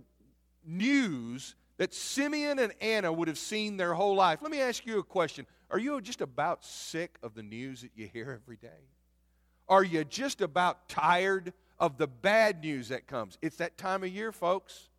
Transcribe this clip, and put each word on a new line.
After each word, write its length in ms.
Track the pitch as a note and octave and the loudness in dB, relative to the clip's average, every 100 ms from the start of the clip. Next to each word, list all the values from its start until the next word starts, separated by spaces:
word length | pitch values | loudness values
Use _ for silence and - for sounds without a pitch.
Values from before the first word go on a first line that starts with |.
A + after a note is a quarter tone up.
| - _ _ _ _ _ | -20 _ _ _ _ _
news 920 | D#3+ F3 A#3 C#4 A3+ C3+ A#2 B2+ - - _ - | -10 0 4 4 4 0 -6 -8 -12 -18 _ -2
that 160 | D#3+ | -2
Simeon 680 | - - C4 D4 D4+ D4 C#4 | -2 -4 0 0 0 0 2
and 140 | A3 - | 0 0
Anna 300 | G#3+ A3 F3+ | 0 2 2
would 160 | E3 E3 | 0 0
have 100 | D3 | -2
seen 400 | - G#3+ G#3+ G3 | -4 -4 -2 -2
their 160 | F3 | 0
whole 220 | E3 G3+ G3 | 2 4 6
life. 240 | F#3 D#3 | 6 4
Let 100 | D4+ | -2
me 80 | D4 | -2
ask 260 | C4 A#3+ A3+ | 0 -2 -4
you 140 | G#3+ | -4
a 40 | |
question. 440 | - F#3+ D#3+ - - _ _ | -2 0 0 -2 -16 _ _
Are 80 | - | -2
you 220 | B3+ C#4+ | -2 -4
just 180 | G3+ A#3+ | -6 -8
about 440 | D3+ B2+ D#3 E3 - | -6 -2 -2 -2 -8
sick 520 | - - D#3+ E3+ - | -14 -8 -6 -8 -10
of 120 | A#2 A2 | -14 -14
the 80 | |
news 380 | G#2 A2+ C3+ B2+ | -12 -10 -10 -12
that 100 | A#2+ A2+ | -16 -16
you 120 | G#2+ | -14
hear 260 | A#2 B2 A#2+ | -12 -12 -12
every 160 | B2 A2 | -16 -20
day? 100 | A#2 D#2+ C3+ _ _ _ _ _ _ _ - | -20 -20 -20 _ _ _ _ _ _ _ 4
Are 160 | F#3+ | 6
you 200 | F#3+ E3 | 6 2
just 380 | D3 - C4+ - | -2 -4 -4 -2
about 480 | F3 D#3+ F3+ - - | -2 2 2 0 -6
tired 640 | - D#3 F3 F#3+ F#3+ F3+ - _ _ | 0 4 4 4 0 -4 -14 _ _
of 180 | E3 C3 | 0 2
the 100 | D3 | -2
bad 540 | B2 F#3+ A3 G#3+ F3 | 0 4 6 6 2
news 280 | D#3 C#3 A2+ | -4 -6 -4
that 180 | B2+ - | -8 -6
comes? 300 | C3+ G2+ - | -6 -6 -6
It's 160 | D#3+ - | -6 -4
that 200 | E3+ - | -6 -4
time 260 | F#3+ F#3+ | -4 -2
of 60 | F#3 | -4
year, 220 | F#3 A3 | -6 -8
folks. 580 | - F3 F#3+ - - - | -2 0 0 -2 -18 -20